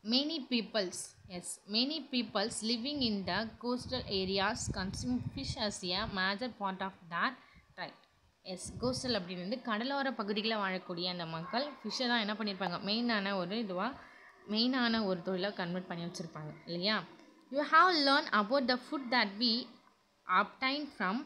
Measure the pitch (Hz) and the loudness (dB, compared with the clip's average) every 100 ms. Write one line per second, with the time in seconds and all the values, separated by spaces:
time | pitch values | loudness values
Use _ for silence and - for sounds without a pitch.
0 | 208 247 294 320 247 240 196 220 185 - | 2 2 2 -2 0 0 0 -2 -2 -4
1 | - - - 180 - - - 208 262 320 | -10 -14 -12 -10 -10 -12 -4 0 0 -2
2 | 254 254 214 214 214 - 220 240 247 294 | -2 -2 0 0 0 -2 -2 -2 -2 0
3 | 240 202 190 180 226 - 240 247 - 254 | 0 0 0 -2 -2 -6 -4 -4 -4 -6
4 | - 196 185 196 196 247 - - 190 - | -2 -2 0 2 2 0 -4 -4 -4 -4
5 | 247 247 - - 269 - 214 202 180 180 | -2 -2 -2 -6 -6 -2 -2 -2 -4 -2
6 | 220 196 185 202 247 208 196 185 190 190 | -2 0 0 0 -4 -4 -6 -4 -6 -6
7 | 170 170 220 254 - - _ - 165 - | -8 -2 -2 -2 -18 -20 _ -12 -12 -12
8 | _ _ _ _ - 180 - - 240 247 | _ _ _ _ -12 -10 -8 -4 -2 -2
9 | 254 220 175 180 180 247 247 214 247 277 | 0 -2 -2 -6 -4 -6 -2 -2 0 0
10 | 269 262 202 214 220 220 196 185 - 175 | 0 -2 -2 0 2 2 0 -2 -4 -4
11 | 180 180 165 160 175 226 294 262 214 - | -2 -2 -4 -4 -2 -2 -2 -6 -6 -2
12 | 247 240 202 214 214 190 190 175 190 220 | 2 2 2 -2 -4 -2 -2 -2 -2 0
13 | 240 220 196 196 175 214 220 180 214 277 | 2 2 2 0 0 -2 -2 -2 -2 -4
14 | - - - - - 214 247 262 240 226 | -16 -20 -20 -20 -2 2 2 4 4 4
15 | 208 180 175 185 196 202 175 180 180 175 | 2 0 0 0 0 -2 -2 -2 -4 -6
16 | 170 180 165 156 151 151 - 170 190 214 | -6 -6 -8 -8 -10 -10 -8 -2 0 0
17 | 170 - - - - 269 294 320 359 339 | -2 -14 -20 -20 -6 -2 6 8 10 8
18 | 277 277 320 214 208 277 247 247 - 294 | 6 6 6 2 4 4 4 0 0 -6
19 | 254 247 208 196 240 233 - - - _ | 0 2 2 2 2 2 -2 -16 -20 _
20 | _ _ - 185 202 - 262 285 294 - | _ _ 2 4 4 0 0 0 -4 -2
21 | 185 220 | 0 0